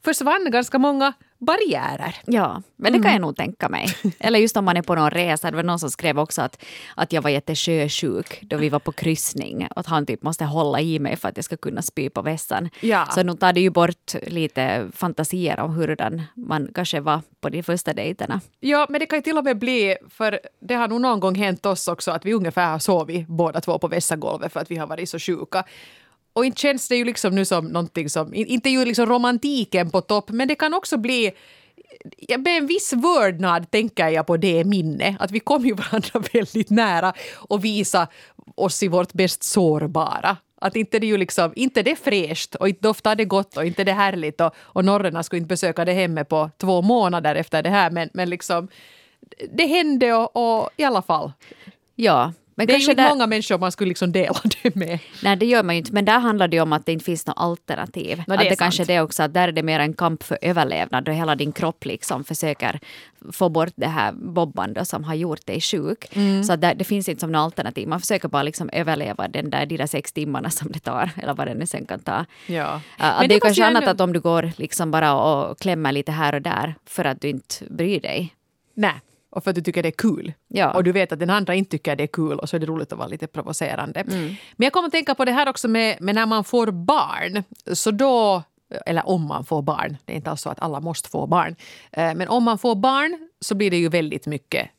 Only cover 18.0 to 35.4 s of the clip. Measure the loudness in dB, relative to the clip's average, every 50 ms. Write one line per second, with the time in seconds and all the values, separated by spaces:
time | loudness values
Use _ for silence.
18 | -4 -6 -6 -6 -6 -6 -6 -6 -8 -10 _ _ -2 0 2 2 2 0 -2 -4
19 | -2 -2 -2 -4 -2 -2 -2 0 0 0 -2 0 0 0 0 2 2 2 0 -2
20 | -4 -20 _ -4 -2 -2 -2 -4 -8 -12 _ _ -6 -4 -2 0 0 0 0 0
21 | 2 2 2 2 2 0 0 2 0 0 -2 0 0 -2 -2 0 -2 -4 -4 -4
22 | -4 -4 -4 -4 -2 0 0 0 0 0 2 2 2 2 0 -2 0 2 2 2
23 | 2 0 -6 -8 -6 -6 0 0 0 2 0 -2 -2 -2 -2 0 0 0 -2 0
24 | 0 -2 -2 -2 -2 -4 -4 -4 -6 -6 -6 -6 -6 -6 -6 -8 -6 -8 -8 -8
25 | -8 -8 -8 -8 -4 -4 -4 -4 -4 -4 -4 -4 -4 -4 -12 -20 -20 -20 -20 -20
26 | _ _ _ _ _ _ _ 0 0 0 0 0 0 0 0 0 -2 0 0 0
27 | 0 0 -2 -2 -2 0 2 2 2 2 0 0 0 -2 -4 -4 -4 -2 _ -4
28 | -4 -2 -2 -2 -4 -4 -2 -4 -2 0 -2 0 2 2 2 2 2 2 2 2
29 | 2 2 4 2 2 2 0 0 0 -2 -2 -2 -2 0 0 0 0 2 0 -2
30 | 0 _ 0 0 0 -2 -4 -2 0 0 0 0 0 0 0 -2 -2 -2 -2 -2
31 | 0 0 0 2 0 0 -2 -6 -20 -20 -20 -20 _ _ _ _ -20 _ -20 -20
32 | -20 -20 -20 _ -4 -4 -2 0 2 2 2 2 2 2 0 0 0 0 -2 2
33 | 2 4 4 4 4 4 2 2 2 2 2 2 0 0 0 0 0 0 0 0
34 | 2 2 2 2 2 2 2 2 4 4 4 4 4 4 2 2 2 0 -2 0
35 | -2 -2 -2 -2 -4 -2 -2 -4